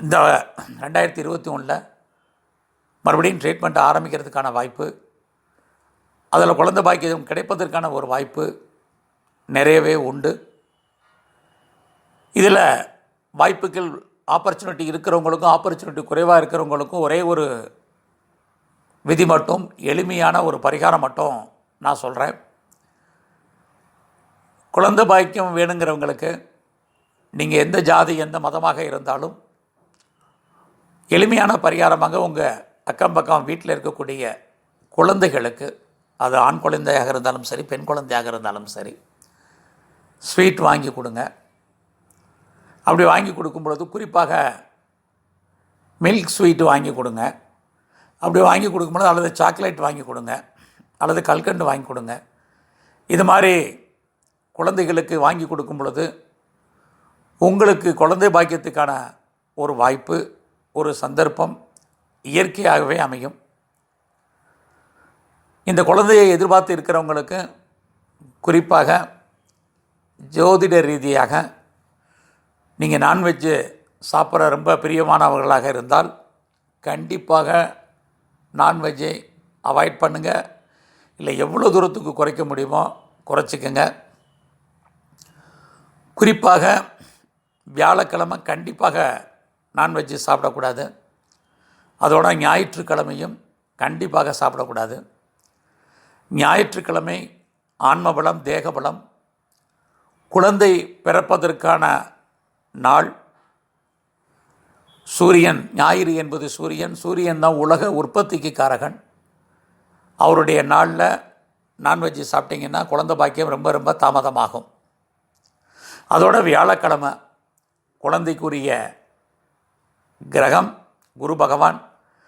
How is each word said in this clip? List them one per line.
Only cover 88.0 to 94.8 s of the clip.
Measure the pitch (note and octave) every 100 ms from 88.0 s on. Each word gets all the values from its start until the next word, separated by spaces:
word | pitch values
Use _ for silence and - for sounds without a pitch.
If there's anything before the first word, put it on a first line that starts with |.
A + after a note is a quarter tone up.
| F3+ E3+ E3+ F3+
கண்டிப்பாக | - D#3 E3+ - F3 D#3+ D3 B2 - _ _ _ _ -
நான்வெஜ் | D#3+ D#3+ D3 C#3 -
சாப்பிடக்கூடாது. | C#3+ C#3 C3+ B2+ B2 C#3+ - _ _ _ _ _ _ _ _ _ _
அதோட | D3+ D#3 F3 E3
ஞாயிற்றுக்கிழமையும் | D3 E3+ G3 E3+ E3+ D#3 D3+ C#3+ - A3+ _ _ _ _
கண்டிப்பாக | C3 D#3+ F3+ D#3 D3 C#3
சாப்பிடக்கூடாது. | C#3 C3 B2+ A2+